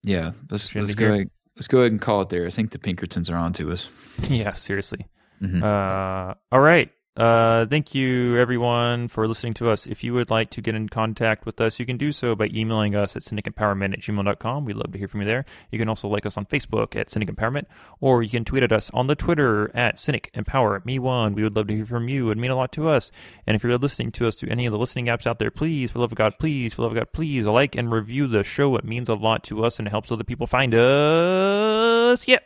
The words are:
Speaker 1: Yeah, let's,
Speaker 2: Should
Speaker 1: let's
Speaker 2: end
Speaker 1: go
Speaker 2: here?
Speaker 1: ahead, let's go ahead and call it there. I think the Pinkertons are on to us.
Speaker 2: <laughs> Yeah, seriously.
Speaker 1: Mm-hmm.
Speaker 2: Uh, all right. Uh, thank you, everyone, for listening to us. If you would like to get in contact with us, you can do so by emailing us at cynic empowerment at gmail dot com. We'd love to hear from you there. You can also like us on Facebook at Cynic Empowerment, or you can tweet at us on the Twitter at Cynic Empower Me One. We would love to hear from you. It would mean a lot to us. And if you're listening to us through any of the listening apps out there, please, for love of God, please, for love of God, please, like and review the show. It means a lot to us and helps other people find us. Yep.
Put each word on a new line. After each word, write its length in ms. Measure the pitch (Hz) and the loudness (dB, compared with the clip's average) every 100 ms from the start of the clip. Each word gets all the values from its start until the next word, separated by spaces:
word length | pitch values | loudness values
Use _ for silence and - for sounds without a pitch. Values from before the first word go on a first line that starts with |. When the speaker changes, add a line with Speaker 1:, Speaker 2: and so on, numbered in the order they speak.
Speaker 1:
Yeah, 300 | 98 95 82 104 - | 0 -2 -2 -8 -8
let's, 180 | 104 - | -6 -4
Speaker 2:
Should 120 | 107 | -4
Speaker 1:
let's 80 | 104 | -4
Speaker 2:
end 80 | 104 | 2
Speaker 1:
go 60 | 113 | 2
Speaker 2:
here? 80 | |
Speaker 1:
ahead, 160 | 104 95 _ _ - | 4 0 _ _ -14
let's 120 | - | 2
go 100 | 131 | 4
ahead 120 | 123 | 4
and 80 | 107 | 2
call 200 | - 104 | 0 0
it 60 | 92 | 0
there. 180 | 87 87 | -2 -4
I 40 | |
think 220 | 90 110 | -2 -4
the 60 | - | -4
Pinkertons 520 | - 90 87 - 85 | -6 -6 -6 -6 -4
are 60 | 85 | -2
on 160 | 82 | -2
to 160 | 82 78 | -2 -4
us. 160 | 87 - - - | -6 -8 -18 -18
Speaker 2:
<laughs> 200 | - 123 | -10 -2
Yeah, 240 | 131 104 | 0 -2
seriously. 540 | - - 101 98 - - _ _ _ | -6 -6 -6 -6 -10 -14 _ _ _
Speaker 1:
Mm-hmm. 200 | 95 90 | -4 0
Speaker 2:
Uh, 720 | 107 104 95 95 95 95 92 - _ | 0 0 0 -2 -4 -4 -6 -10 _
all 80 | 123 | 4
right. 300 | 147 170 - _ _ - | 6 6 4 _ _ 0
Uh, 500 | 117 117 113 113 110 | 4 6 6 4 2
thank 280 | 147 147 | 0 0
you, 420 | 135 131 127 123 120 | -2 0 2 2 4
everyone, 680 | 120 123 120 120 120 120 120 | 2 2 0 2 0 -2 -4
for 200 | - 110 | -2 -2
listening 240 | 113 117 | -2 -6
to 140 | 113 117 | -2 0
us. 180 | 104 - | 0 -2
If 160 | 107 | -8
you 120 | 117 | -4
would 160 | 123 120 | -2 0
like 200 | 113 113 | 0 -2
to 100 | - | -4
get 120 | 117 | -6
in 140 | 110 107 | -4 -6
contact 560 | - 110 107 113 107 | -4 -4 0 0 0
with 160 | - - | -4 0
us, 180 | 113 - | -2 0
you 80 | 123 | -6
can 100 | 123 | -2
do 140 | 147 | -2
so 220 | 143 123 | -2 -2
by 120 | 110 104 | 0 -2
emailing 500 | 110 110 113 104 101 | -2 -2 0 2 0
us 180 | 101 | -2
at 80 | - | -4
cynic 220 | - 107 | -8 -8
empowerment 480 | - - 107 98 98 | -8 -2 -2 0 -2
at 80 | 98 | -4
gmail 240 | - 104 | -4 -2
dot 140 | 98 101 | -2 -2
com. 260 | 113 135 | -4 -4
We'd 120 | 135 104 | -6 -6
love 140 | 110 | -8
to 60 | 98 | -6
hear 80 | 101 | -8
from 120 | 104 | -4
you 60 | 101 | -2
there. 180 | 117 139 - - | -2 -4 -14 -10
You 80 | 107 | -4
can 100 | 113 | -2
also 200 | 110 101 | -2 -2
like 160 | 104 104 | -2 -4
us 100 | 101 | -6
on 100 | 101 | -4
Facebook 500 | 147 - 110 107 107 | -4 -2 -2 -2 -4
at 140 | 107 | -6
Cynic 180 | - 107 | -4 -4
Empowerment, 380 | 104 110 139 - - - - | -4 -4 -4 -8 -18 -20 -2
or 220 | 131 123 | 2 4
you 80 | 113 | 2
can 140 | 120 | -4
tweet 180 | 113 135 | -2 0
at 80 | 123 | 2
us 180 | 113 - | 2 0
on 120 | - 127 | -4 0
the 60 | 147 | 0
Twitter 540 | - 170 131 104 107 113 | 0 2 2 2 0 0
at 220 | 120 - | -2 -2
Cynic 320 | - - - | -4 -4 -6
Empower 480 | - 107 135 113 101 | -10 -4 0 0 0
Me 140 | 104 131 | -4 -4
One. 360 | 127 127 110 | -2 0 0
We 80 | 101 | 0
would 120 | 107 104 | 0 0
love 100 | 107 | -2
to 60 | 107 | -2
hear 100 | 110 | -2
from 220 | 120 117 | -4 -2
you. 160 | 139 | -2
It 40 | 117 | 0
would 100 | 107 | 0
mean 120 | 123 | -2
a 40 | 131 | -2
lot 160 | 127 | -2
to 160 | - 160 | -2 2
us. 220 | 143 - - - - - | 2 0 -14 -20 -12 0
And 80 | |
if 80 | 110 | 0
you're 140 | 120 123 | 2 2
listening 320 | 139 - 117 | 0 -2 -6
to 140 | - 117 | -2 -2
us 80 | - | -2
through 140 | - | -6
any 160 | 120 123 | -2 -2
of 60 | |
the 60 | 104 | -2
listening 280 | 123 - 120 | -4 -4 -2
apps 200 | 117 - | -2 -2
out 120 | 117 | 0
there, 100 | 110 | -2
please, 400 | - 160 156 123 | 0 -2 0 -2
for 60 | 120 | -2
love 140 | 120 | -2
of 60 | 113 | 2
God, 160 | 110 - | 0 2
please, 340 | 160 143 120 | -2 0 -4
for 80 | - | -2
love 100 | 117 | -2
of 40 | 113 | -2
God, 140 | - | -4
please, 320 | - 160 139 104 | -4 -2 0 2
like 300 | 113 143 127 | 4 2 0
and 160 | 120 | -2
review 340 | 113 107 127 139 | -2 -2 -2 2
the 140 | 110 | 2
show. 300 | 98 - 143 123 | 0 0 2 2
It 80 | |
means 240 | - 117 117 | -2 -6 -2
a 60 | |
lot 300 | 107 110 110 | 0 0 0
to 200 | - 107 | -4 -2
us 140 | 113 - | -2 -2
and 80 | 104 | -4
helps 220 | 107 - | -4 -4
other 140 | 117 | -6
people 220 | 113 120 120 | -4 -6 -2
find 260 | 127 135 | 0 4
us. 1500 | 113 120 139 147 165 175 185 196 202 214 214 226 233 240 247 - | 6 6 6 4 4 4 2 2 2 2 2 4 4 4 4 4
Yep. 160 | 254 | 4